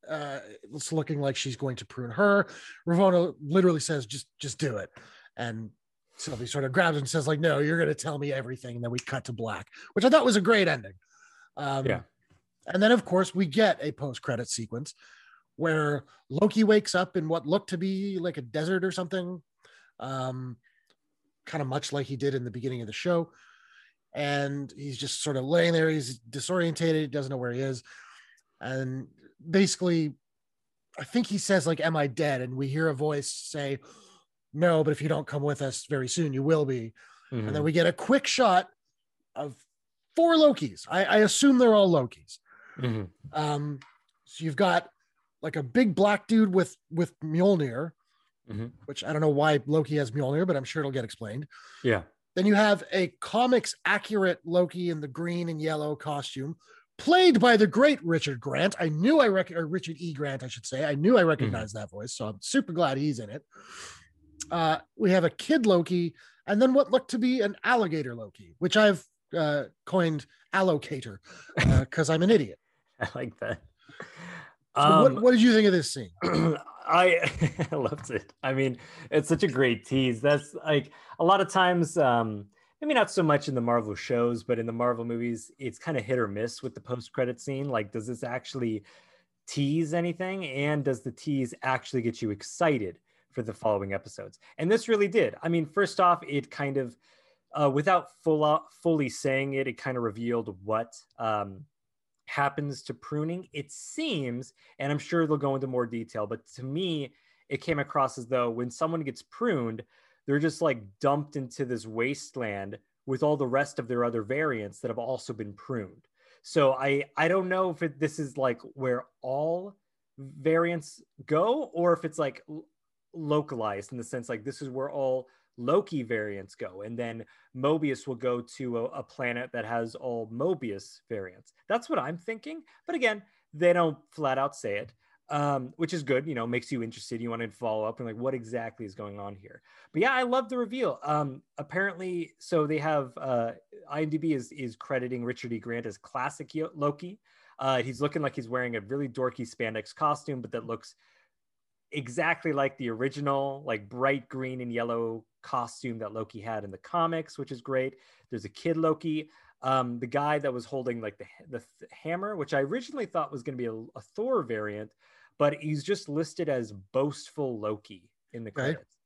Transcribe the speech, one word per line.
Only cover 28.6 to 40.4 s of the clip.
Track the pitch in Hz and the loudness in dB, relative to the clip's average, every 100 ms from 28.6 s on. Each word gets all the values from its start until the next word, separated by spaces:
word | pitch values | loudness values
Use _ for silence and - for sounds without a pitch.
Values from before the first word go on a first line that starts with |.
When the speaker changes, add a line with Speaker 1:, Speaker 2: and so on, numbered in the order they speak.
Speaker 1:
And | 123 131 131 131 127 _ - _ 156 | -8 -6 -4 -6 -10 _ -20 _ 0
basically, | 185 196 - 180 170 151 - _ _ _ _ _ _ _ - | 4 4 2 0 2 0 -4 _ _ _ _ _ _ _ -14
I | |
think | 139 240 240 | -4 -2 0
he | 202 | -2
says, | - 196 147 | 2 2 2
like, | 165 | 0
"Am | 160 160 | 0 2
I | 143 | 0
dead?" | 117 151 131 | 0 0 0
And | 127 131 | -4 -4
we | 139 | -4
hear | 143 160 | 0 0
a | 135 | 0
voice | 151 147 135 | -2 -2 -4
say, | - - 151 143 135 - - - _ _ _ _ | -10 -10 -8 -6 -6 -8 -20 -20 _ _ _ _
"No, | 147 175 160 | 2 4 4
but | 156 | 4
if | 147 | 0
you | 151 | 0
don't | 151 147 | -2 -2
come | 147 | -4
with | 143 143 | -2 -2
us | 139 123 - | -4 -6 -4
very | 143 123 | -4 -2
soon, | - 160 | -2 -2
you | 131 | 0
will | 139 156 | 2 2
be." | 143 127 113 - - - _ | 2 -2 -6 -14 -20 -20 _
Speaker 2:
Mm-hmm. | 123 107 | -6 -2
Speaker 1:
And | 104 | 0
then | |
we | 151 | 2
get | 165 170 | 4 4
a | |
quick | - - 269 - | 2 2 2 4
shot | - 240 180 190 _ _ _ _ _ _ - | 2 6 6 2 _ _ _ _ _ _ -10
of | 147 123 _ _ _ _ _ - | -10 -10 _ _ _ _ _ 2
four | 339 | 6
Lokis. | 330 | 8